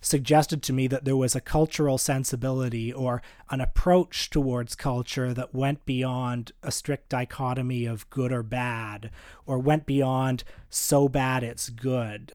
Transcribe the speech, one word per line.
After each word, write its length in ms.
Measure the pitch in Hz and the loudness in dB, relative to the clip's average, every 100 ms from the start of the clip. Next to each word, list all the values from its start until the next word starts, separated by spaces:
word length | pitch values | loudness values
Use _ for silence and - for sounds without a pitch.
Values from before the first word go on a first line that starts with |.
suggested 600 | - 147 127 151 147 151 | 0 0 4 4 4 -2
to 120 | - | -2
me 120 | 131 131 | 0 2
that 200 | 131 135 | 0 0
there 100 | 135 | 2
was 180 | 127 | 2
a 60 | 135 | 0
cultural 580 | - 156 156 - 151 131 | 0 2 2 2 2 2
sensibility 920 | - 135 131 127 127 131 127 117 113 | 0 0 0 -2 -2 0 -2 -2 -4
or 300 | 123 127 120 - - - | -4 -2 -2 -6 -20 -8
an 120 | 135 | -2
approach 680 | 131 - - 180 175 - - | 0 2 6 6 4 -2 -2
towards 460 | 160 135 123 117 - | 0 2 0 -4 -4
culture 580 | 143 123 120 - 127 | -2 -2 -2 -2 -2
that 220 | 123 127 131 | -2 -4 -2
went 300 | 135 147 - | 0 -2 -2
beyond 640 | 127 127 127 127 123 113 - | -2 0 -2 -2 -4 -6 -10
a 120 | - | -8
strict 340 | - - 143 _ | -6 -4 -6 _
dichotomy 800 | 131 123 - 131 127 127 127 117 | -4 -4 -4 -2 0 -2 -2 -2
of 240 | 113 - | -4 -8
good 240 | - 123 | -4 -2
or 100 | 123 | -2
bad, 680 | 113 123 123 117 110 104 107 - - - - | -2 -4 -2 -4 -6 -10 -12 -14 -20 -20 -4
or 120 | 131 | 0
went 280 | 131 151 151 | 4 2 2
beyond 580 | 139 131 131 131 127 - - - | 2 4 2 2 0 -4 -16 -8
so 380 | - - 147 143 | -4 2 4 6
bad 340 | 135 131 131 | 4 2 0
it's 280 | 120 - - | -2 -6 -10
good. 640 | 113 131 127 113 104 123 | -6 -2 -2 -2 -6 -14